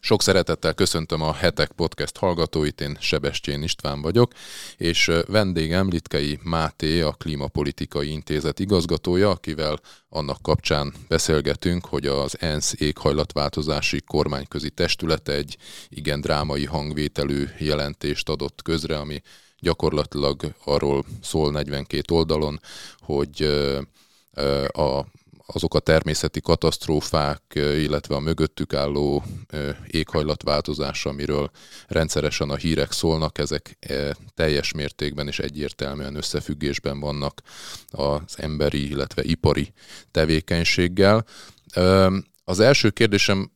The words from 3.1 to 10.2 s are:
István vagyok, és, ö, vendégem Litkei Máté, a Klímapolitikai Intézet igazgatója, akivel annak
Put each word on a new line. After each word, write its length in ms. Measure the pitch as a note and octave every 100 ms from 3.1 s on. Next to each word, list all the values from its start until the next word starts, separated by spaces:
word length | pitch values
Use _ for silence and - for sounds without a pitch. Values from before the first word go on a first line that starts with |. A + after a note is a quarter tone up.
| D2+ C#2+ C#2 - C#2+
István 400 | D#2 - D2 C#2+
vagyok, 300 | D2+ F#2+ A#2+ - - - - -
és, 300 | E2 E2 -
ö, 120 | E2 E2
vendégem 640 | G#2 G2+ E2+ D#2+ F2 F#2+
Litkei 500 | E2+ - D2+ D2 D2
Máté, 580 | D#2 E2 E2 - D#2 E2
a 100 | D#2
Klímapolitikai 1000 | D2 E2 D2 C#2+ D#2+ D2 - - D2 D2
Intézet 480 | D#2 - D2+ D2+ -
igazgatója, 680 | G2 G2 E2+ E2 - F2+ G2+
akivel 500 | F2+ - D2+ D#2 D2+ - - _
annak 320 | D#2+